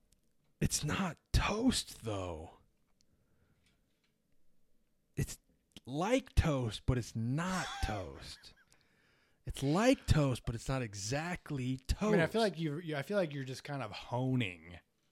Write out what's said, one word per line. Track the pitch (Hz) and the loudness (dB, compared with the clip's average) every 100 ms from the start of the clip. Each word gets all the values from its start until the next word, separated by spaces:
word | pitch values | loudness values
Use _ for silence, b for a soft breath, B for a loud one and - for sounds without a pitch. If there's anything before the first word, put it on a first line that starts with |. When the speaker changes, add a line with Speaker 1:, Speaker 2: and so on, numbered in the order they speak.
| _ _ _ _ _ _ | _ _ _ _ _ _
Speaker 1:
It's | - - | 0 0
not | 151 185 190 - _ | -2 -2 -2 -6 _
toast, | - - 208 254 - - - | 2 4 4 4 2 -2 -8
though. | 110 101 90 78 82 - _ _ _ _ _ _ _ _ _ _ _ _ _ _ _ _ _ _ - - _ _ _ _ _ - | -4 -4 -4 -6 -12 -18 _ _ _ _ _ _ _ _ _ _ _ _ _ _ _ _ _ _ -20 -20 _ _ _ _ _ -4
It's | - - _ _ _ - - | -4 -6 _ _ _ -20 -8
like | 143 190 262 - - | -2 2 2 4 4
toast, | 160 139 120 - - | 4 2 0 0 0
but | 120 | 0
it's | 107 113 | 0 -4
not | 113 143 180 185 - | -2 -2 0 -2 -4
Speaker 2:
<laughs> | - | -2
Speaker 1:
toast. | - 104 85 67 - - - - _ _ _ _ _ _ _ _ - | -2 -2 -6 -12 -14 -16 -18 -20 _ _ _ _ _ _ _ _ -10
It's | - | -2
like | 135 165 240 277 - | 2 4 6 4 4
toast, | 156 139 120 | 4 4 0
but | - 117 | -4 -6
it's | - | -2
not | 131 | -2
exactly | 117 101 104 139 165 175 - 143 127 131 - | -4 -6 -4 -4 -4 -8 -6 -4 -2 -2 -4
toast. | - | -2
Speaker 2:
I | 214 | 2
mean, | 170 | 4
I | 160 | 4
feel | 214 | 2
like | 220 160 | 0 0
you, | 160 143 | -4 -4
you, | 175 147 | -4 -6
I | |
feel | 135 202 | -2 0
like | 170 | 0
you're | 143 | -2
just | 131 127 | -6 -8
kind | - 139 | -8 -6
of | 110 | -6
honing | - - 123 131 127 104 87 80 90 - _ _ | -8 -4 -2 2 2 0 -4 -14 -18 -20 _ _